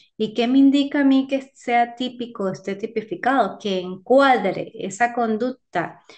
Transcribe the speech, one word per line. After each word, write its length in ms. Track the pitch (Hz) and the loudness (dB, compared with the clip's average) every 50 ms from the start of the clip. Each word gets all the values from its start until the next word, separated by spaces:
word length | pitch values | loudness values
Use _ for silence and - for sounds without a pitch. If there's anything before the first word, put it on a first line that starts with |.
| _ _ _ | _ _ _
¿Y 160 | - 220 214 214 | -6 -6 -4 -2
qué 140 | - 233 | -2 0
me 100 | 233 262 | 2 4
indica 440 | 269 277 277 269 285 277 285 - 294 | 6 6 6 6 4 0 0 0 0
a 20 | 277 | 2
mí 240 | 269 269 269 262 | 4 4 2 2
que 240 | 269 277 269 - - _ | 0 -4 -6 -6 -8 _
sea 400 | _ - - 240 240 240 240 240 | _ -6 -2 0 0 0 0 -2
típico, 560 | - 254 254 247 - 240 240 233 - 196 190 | -8 -8 -8 -8 -10 -12 -12 -8 -6 -6 -6
esté 240 | - - - 202 196 | -6 -8 -8 -10 -10
tipificado? 840 | 196 214 220 - 220 214 - - 180 - 240 269 262 214 190 - - | -8 -8 -8 -8 -8 -8 -8 -8 -4 -2 0 2 2 0 0 -2 -8
Que 200 | - 208 190 185 | -6 -4 -4 -4
encuadre 920 | 175 180 185 185 - - 247 269 269 269 254 226 190 190 170 - - - - | -6 -8 -12 -8 0 2 4 6 6 6 4 4 2 -2 -4 -4 -8 -12 -12
esa 400 | - - 151 - - 240 240 240 | -12 -10 -8 -4 -2 -2 -2 0
conducta, 880 | 247 233 220 220 208 233 262 269 _ _ _ - 180 156 - - - _ _ - | -2 -2 -2 -2 -2 -2 -4 -6 _ _ _ -6 -6 -6 -6 -10 -16 _ _ -20